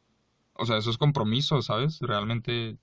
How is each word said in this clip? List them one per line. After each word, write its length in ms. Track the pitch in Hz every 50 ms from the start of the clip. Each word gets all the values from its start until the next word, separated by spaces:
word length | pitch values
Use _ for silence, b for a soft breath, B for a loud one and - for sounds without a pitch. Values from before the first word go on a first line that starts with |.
| _ _ _ _ _ _ _ _ _ _ _
O 120 | - 117
sea, 120 | 117 113
eso 120 | 110 107 117
es 80 | 113
compromiso, 640 | - 147 147 147 135 107 107 113 135 147 - 156 131
¿sabes? 380 | 110 - 104 113 135 156 160 -
Realmente 800 | 123 113 104 104 104 110 117 117 - 127 120 117 113 110 107 -